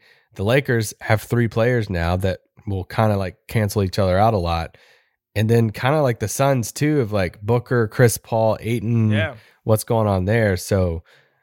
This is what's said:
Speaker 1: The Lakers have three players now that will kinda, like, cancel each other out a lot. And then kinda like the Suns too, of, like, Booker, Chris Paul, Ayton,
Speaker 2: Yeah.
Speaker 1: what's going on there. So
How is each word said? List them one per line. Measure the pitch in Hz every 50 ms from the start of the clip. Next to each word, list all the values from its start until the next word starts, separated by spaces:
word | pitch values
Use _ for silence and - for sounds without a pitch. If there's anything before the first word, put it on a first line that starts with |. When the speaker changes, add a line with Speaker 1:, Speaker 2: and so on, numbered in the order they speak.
| _ _ _ _ _ _ _
Speaker 1:
The | - 95
Lakers | 104 123 139 135 - 123 117 110 - - -
have | - - 110 107 -
three | - - 117 120 110
players | - 117 113 123 127 120 107 101
now | 95 85 82 85 90 92
that | 98 95 - - _ _ _ _ - -
will | 98 95 90
kinda, | - - - 113 107 104 98
like, | 98 90 - _ _ -
cancel | - 117 107 101 - 110
each | 98 92 - -
other | 101 92 90 92
out | 104 113 113
a | 98
lot. | 85 85 82 82 82 - _ - _ _ _ _ _ _ _ _ _ _ -
And | 104 110 110
then | 117 117 117 110
kinda | 104 - - 127 147 156
like | 147 127 117 -
the | - 98
Suns | - - 135 139 139 131 110 -
too, | - - 143 151 151 147
of, | 123 101
like, | 104 101 92 85 - -
Booker, | 101 101 120 120 117 - 127 120 113 107
Chris | - - 127 117 - -
Paul, | _ - 120 113 113 110 104 -
Ayton, | - 107 120 120 92 113 117 117 110 107
Speaker 2:
Yeah. | 107 107 160 156 127 113 - _ _ _ -
Speaker 1:
what's | 120 110 107 -
going | - 120 113 110 104
on | 98 92 92
there. | 95 110 117 110 104 95
So | 90 - - 104 98 92 87 82 80 - _ _ _ _ _ _ _